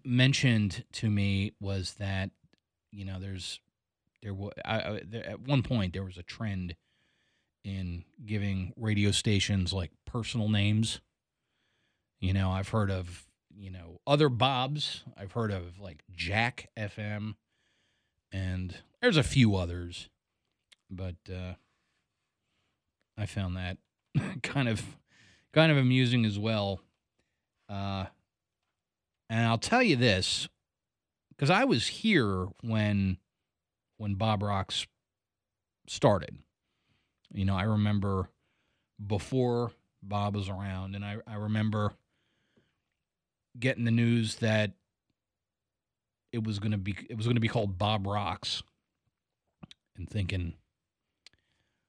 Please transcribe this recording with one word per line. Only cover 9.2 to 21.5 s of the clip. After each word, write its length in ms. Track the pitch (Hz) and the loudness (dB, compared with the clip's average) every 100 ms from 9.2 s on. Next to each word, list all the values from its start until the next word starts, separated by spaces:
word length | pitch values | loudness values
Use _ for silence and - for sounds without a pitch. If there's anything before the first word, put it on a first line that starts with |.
| 117 101 - 98 90 | 2 2 4 2 2
like, 180 | 95 80 - - | -2 -6 -10 -10
personal 440 | 120 110 123 107 | -8 -4 -2 2
names. 500 | 104 104 107 110 - _ _ _ _ _ _ _ _ _ _ _ _ | 2 4 2 0 -4 _ _ _ _ _ _ _ _ _ _ _ _
You 140 | 92 | 0
know, 180 | 98 95 | 0 0
I've 180 | 95 98 | -2 -2
heard 220 | 110 101 | 0 0
of, 340 | 95 87 87 - _ _ 101 | -2 -6 -14 -20 _ _ -18
you 140 | 98 | -16
know, 300 | 92 82 90 - | -16 -16 -10 2
other 220 | 147 151 | 4 6
Bobs. 760 | 117 131 131 131 147 - - - - | 4 2 2 0 -2 -6 -8 -14 -14
I've 140 | 104 | -8
heard 180 | 120 110 | -4 -2
of, 300 | 98 87 90 | -4 -6 -14
like, 240 | 98 78 - | -16 -18 -20
Jack 560 | 87 85 104 120 - - - | -10 -2 0 0 -4 -16 -10
F 240 | 104 - | -8 -6
M, 380 | 104 104 107 107 _ _ _ _ _ _ _ _ _ | -8 -6 -6 -10 _ _ _ _ _ _ _ _ _
and 420 | 95 95 92 92 - - _ | -6 -4 -4 -6 -10 -18 _
there's 160 | 247 160 | 4 4
a 60 | |
few 320 | - 143 113 95 | 4 6 6 4
others, 540 | 87 87 87 90 - _ _ _ _ _ _ - _ | 0 -6 -8 -12 -16 _ _ _ _ _ _ -20 _
but, 240 | 92 92 87 - | -10 -8 -10 -10
uh, 200 | 90 90 | -10 -8